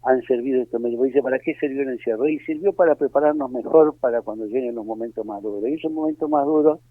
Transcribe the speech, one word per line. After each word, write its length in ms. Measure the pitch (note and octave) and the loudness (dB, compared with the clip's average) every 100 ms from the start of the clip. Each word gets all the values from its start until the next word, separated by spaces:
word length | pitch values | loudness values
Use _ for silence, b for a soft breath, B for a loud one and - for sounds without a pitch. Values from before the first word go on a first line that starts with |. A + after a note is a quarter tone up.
han 200 | C3 C3 | 2 0
servido 400 | A#2+ B2 B2+ B2+ | 2 -2 0 -2
estos 180 | A#2 A#2+ | -2 -4
medios. 220 | A#2+ A#2 | -4 0
Dice, 180 | C3 C3 | 2 2
¿para 200 | B2+ C3 | 0 -4
qué 140 | - D3 | -4 -4
sirvió 260 | D3 C3+ | -4 -4
el 60 | C3+ | -6
encierro? 400 | B2 - A2 C#3+ | -4 -4 -2 -2
Y 100 | D#3 | -2
sirvió 320 | - D3+ G3 | -6 -2 -2
para 220 | F#3 E3+ | 2 2
prepararnos 560 | C#3+ D3 - D3+ D3+ C3 | 4 0 2 2 0 -4
mejor 460 | B2+ - D#3+ D3+ D3 | -6 4 6 6 4
para 240 | B2+ A#2 | 0 0
cuando 240 | A2 G#2+ G#2+ | -4 -8 -4
lleguen 300 | A#2+ B2 A#2 | -4 -4 -6
los 100 | G#2+ | -8
momentos 400 | A2 A#2 A2 G#2+ | -8 -8 -8 -8
más 160 | G2+ | -8
duros. 260 | G#2+ G2+ A2 | -6 -4 -4
Y 60 | |
esos 160 | D#3 D#3+ | -4 -4
momentos 400 | D#3 D#3 D#3 D#3 | -2 -4 -2 0
más 160 | D3+ C#3+ | 0 2
duros 320 | D#3 D3+ D3+ _ | 4 4 2 _